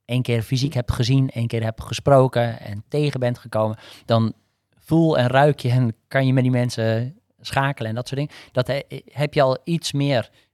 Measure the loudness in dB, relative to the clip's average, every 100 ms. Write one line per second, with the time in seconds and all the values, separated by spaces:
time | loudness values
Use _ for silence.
0 | -6 -4 0 -2 -2 -2 -2 -2 -2 -2
1 | 2 2 2 -2 -4 -2 -4 -6 -10 -4
2 | 4 6 6 2 -2 -4 -12 -14 -6 -2
3 | -2 -2 -2 -2 0 0 0 -4 -14 -12
4 | 0 2 0 -4 _ _ _ _ -2 2
5 | 2 2 2 4 4 2 0 2 0 -4
6 | _ 0 2 2 2 0 -2 -2 -2 -2
7 | -4 -10 _ _ -6 -2 -2 -4 -6 -8
8 | -8 -6 -8 -10 -6 -4 -4 -6 -8 -14
9 | -12 -6 -2 2 2 0 -2 -4 -2 -2
10 | 0 0 -2 _ _